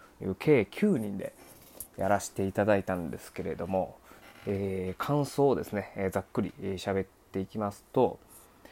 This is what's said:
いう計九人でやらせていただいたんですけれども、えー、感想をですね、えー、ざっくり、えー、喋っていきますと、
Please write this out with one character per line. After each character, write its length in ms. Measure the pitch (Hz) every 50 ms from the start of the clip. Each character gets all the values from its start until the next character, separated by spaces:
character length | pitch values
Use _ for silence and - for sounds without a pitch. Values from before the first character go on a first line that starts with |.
| - - - -
い 40 | 143
う 100 | 95 95
計 300 | - - 156 151 123 98 -
九 280 | - - 208 214 185
人 200 | 120 107 101 98
で 160 | 95 - - - - - - - - - - - - - - -
や 100 | - 95
ら 120 | 95 101 98
せ 120 | - -
て 160 | - - 98
い 40 | 98
た 140 | - - 101
だ 100 | 110 104
い 60 | 98 95
た 120 | - 92
ん 160 | 90 85 71
で 80 | 58 -
す 120 | - -
け 120 | - - 90
れ 120 | 87 76
ど 120 | - 87
も、 280 | 90 95 95 87 - - - - - - - - - - - -
え 480 | 107 101 98 101 98 95 95 92 92 92
ー、 60 | - -
感 220 | - 143 147 139
想 240 | 139 - - 139 139
を 60 | 120
で 80 | 85 -
す 80 | - 104
ね、 200 | 101 95 - -
え 120 | - 98
ー、 20 | 92
ざ 120 | - 98
っ 40 | - - -
く 80 | 123
り、 120 | 101 - - -
え 140 | 98 98 95
ー、 20 |
喋 260 | 87 - 104 95 98 95
っ 20 | - - _ _ _
て 80 | - 98
い 60 | 95
き 140 | - - 107
ま 120 | 104 101
す 120 | 101 - - _ -
と、 240 | 135 123 90 - - - - - - - - - - - -